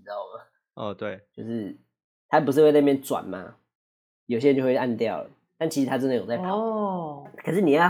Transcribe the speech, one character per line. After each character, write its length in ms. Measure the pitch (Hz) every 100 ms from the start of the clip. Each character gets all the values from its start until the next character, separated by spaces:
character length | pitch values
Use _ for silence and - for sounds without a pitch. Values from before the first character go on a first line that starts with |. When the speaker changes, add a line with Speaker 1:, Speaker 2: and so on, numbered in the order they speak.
Speaker 1:
知 60 | 95
道 60 | 104
吗？ 280 | 95 95 - _ _ -
Speaker 2:
哦， 180 | 107
对。 280 | 95 107 98 _
Speaker 1:
就 100 | -
是 360 | 113 117 98 - _ _ _ _ -
他 120 | 151
不 120 | 143
是 100 | 139
会 100 | 151
在 80 | 147
那 40 | 143
边 160 | 135
转 240 | - 127 -
吗？ 280 | 92 90 - _ _ _ _ _ _ -
有 140 | 117
些 80 | 143
人 80 | 135
就 80 |
会 120 | 131 127
按 220 | 123 110
掉 240 | 113 85
了， 80 | - _ _ -
但 120 | 160
其 140 | 143
实 60 | 131
他 80 | 131
真 120 | 135
的 60 | 120
有 100 | 98
在 120 | 120
跑。 180 | 185 202
Speaker 3:
哦。 760 | 226 220 202 185 160 143 - -
Speaker 1:
可 140 | -
是 100 | 170
你 100 | 175
要 180 | 147 175